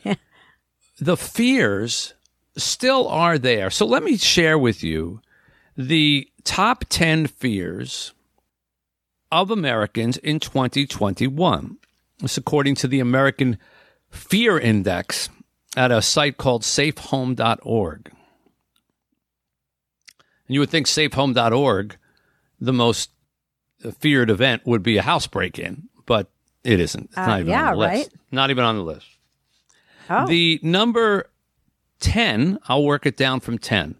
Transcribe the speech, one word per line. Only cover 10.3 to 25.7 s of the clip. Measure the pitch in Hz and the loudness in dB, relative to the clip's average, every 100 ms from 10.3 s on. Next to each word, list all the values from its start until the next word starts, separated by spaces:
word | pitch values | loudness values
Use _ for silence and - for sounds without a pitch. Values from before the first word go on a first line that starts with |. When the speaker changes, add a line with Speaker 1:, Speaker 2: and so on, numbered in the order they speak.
| 151 | -4
Speaker 2:
twenty | - 135 127 139 143 | -4 -2 -2 -2 -4
twenty-one. | - 101 90 131 143 180 80 - - _ _ _ - | -2 -4 -2 -2 0 0 0 -6 -16 _ _ _ -10
This | 135 143 | -6 -6
according | - 147 139 135 | -2 0 0 0
to | 127 | 0
the | 135 | 0
American | 123 131 135 - 127 104 _ _ _ _ _ | 0 2 2 2 -2 -2 _ _ _ _ _
Fear | - - 202 233 165 | -14 -2 2 2 2
Index | 117 107 95 87 - - - - _ _ - 131 | 2 2 0 -2 -4 -8 -10 -14 _ _ -10 -2
at | 127 | 2
a | 113 | 2
site | - 156 147 - | 2 0 0 0
called | 131 117 | 0 0
safe | - - 151 - | -2 -2 -2 -2
home | - 135 127 123 | -4 -4 -2 0
dot | 117 107 | 0 -2
org. | 113 113 85 - - - _ _ _ _ _ _ _ _ _ _ _ _ _ _ _ _ _ _ - _ _ _ - | -2 -2 -2 -6 -20 -20 _ _ _ _ _ _ _ _ _ _ _ _ _ _ _ _ _ _ -20 _ _ _ -6
And | |
you | 139 | -2
would | 139 | 0
think | 165 123 | 0 0
safe | 156 151 | 0 0
home | 131 139 | 0 0
dot | 123 117 | 2 2
org, | 123 139 98 101 - _ _ _ _ _ - | 4 2 2 -2 -10 _ _ _ _ _ -8
the | 120 | -2
most | 123 117 - - _ _ _ _ _ _ _ 117 - | 2 2 0 -6 _ _ _ _ _ _ _ -16 -4
feared | 151 139 113 | 2 2 4
event | 101 131 113 - | 2 2 0 0
would | 117 | 0
be | 113 101 | 2 0
a | |
house | 117 165 - | 2 -2 -2
break-in, | 98 90 - 87 | -6 -6 -6 -12